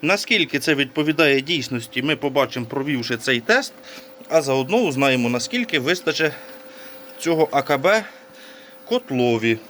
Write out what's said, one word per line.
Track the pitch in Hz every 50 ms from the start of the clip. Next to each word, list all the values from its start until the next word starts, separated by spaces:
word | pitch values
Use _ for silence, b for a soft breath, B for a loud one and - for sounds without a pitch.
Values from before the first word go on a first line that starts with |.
Наскільки | - 151 190 202 - - 233 208 160 135 - 143
це | - - 156
відповідає | 135 143 131 - 160 151 151 156 151 160 147 139 135
дійсності, | 135 147 175 151 123 113 131 120 113 - - 131
ми | 127 151 156
побачимо, | - - 143 131 143 135 123 - 127 120
провівши | 117 - 135 135 147 147 127 117 - 123 113
цей | - - 131 120
тест, | 113 - 220 262 285 - - - B B B B B B B B - -
а | - 165
заодно | 147 139 135 135 131 131 190 240
узнаємо, | 247 170 135 131 139 139 131 127 120 117
наскільки | 120 123 120 - - 247 240 - - 147
вистачить | 123 143 180 180 - 165 156 - 160 151 147 B B B B B B B B B B B B B B B B -
цього | - 160 165 160 160 -
А | - 143
К | 135 - 147 139
Б | 135 180 208 220 202 - - - - - B B B B B B B B B B -
котлові. | - 233 247 247 - 139 123 123 123 117 113 107 117 113 110 - -